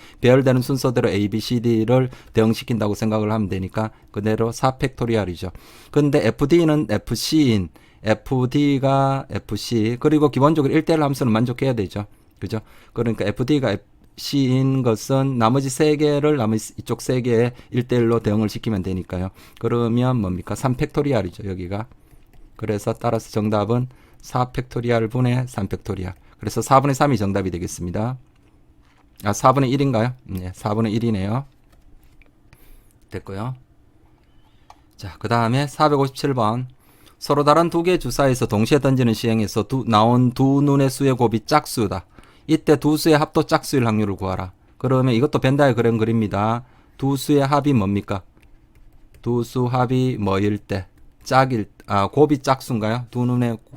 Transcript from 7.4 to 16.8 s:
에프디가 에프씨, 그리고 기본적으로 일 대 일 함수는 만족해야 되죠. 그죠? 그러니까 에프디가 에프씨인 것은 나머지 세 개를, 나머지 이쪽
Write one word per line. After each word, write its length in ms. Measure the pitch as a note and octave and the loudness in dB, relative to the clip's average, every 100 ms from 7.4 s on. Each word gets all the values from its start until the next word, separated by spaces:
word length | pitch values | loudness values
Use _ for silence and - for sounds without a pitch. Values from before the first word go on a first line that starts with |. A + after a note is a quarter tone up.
| C#3 G#2+ F2 - - _ | 4 2 -2 -10 -20 _
에프디가 1200 | G#2+ G#2+ - B2+ B2+ C#3+ D3 C#3 C3+ C3+ C3+ C3+ - | -2 -2 0 -2 0 2 2 2 2 2 2 -2 -4
에프씨, 680 | G2 - G#2+ - A#2 G#2+ A#2+ | -8 -6 -8 -2 0 0 0
그리고 300 | D#3 D3+ D3 | 2 4 2
기본적으로 440 | C3 C#3+ D#3 C3+ | 4 2 4 2
일 120 | C#3+ D#3 | 0 0
대 80 | |
일 100 | D#3+ | 0
함수는 300 | C#3+ C#3 C3 | 0 0 0
만족해야 400 | G#2+ A#2+ A#2+ C3+ | 2 0 -2 -2
되죠. 320 | A#2+ F#2 G2 G#2 - _ _ | -2 -4 -6 -10 -14 _ _
그죠? 220 | F#2+ A2 - - - | -8 -8 -10 -20 -12
그러니까 320 | - A#2 G#2+ G2 | -4 -4 -2 -4
에프디가 460 | G#2 B2 D3 B2+ | -2 0 0 0
에프씨인 1120 | G2 - _ _ - - C#3+ C3 C3 C3+ C3+ | -4 -8 _ _ -14 -4 0 2 2 2 2
것은 540 | B2 A2 - C3+ C3+ B2+ | 0 0 0 0 0 2
나머지 320 | A2+ C3+ C#3 | 2 2 0
세 260 | B2+ D3+ D3 | 0 2 2
개를, 420 | D3+ C#3+ D3+ D3 | 2 2 0 0
나머지 360 | A2 A2 - | 0 -2 -4
이쪽 240 | - | -12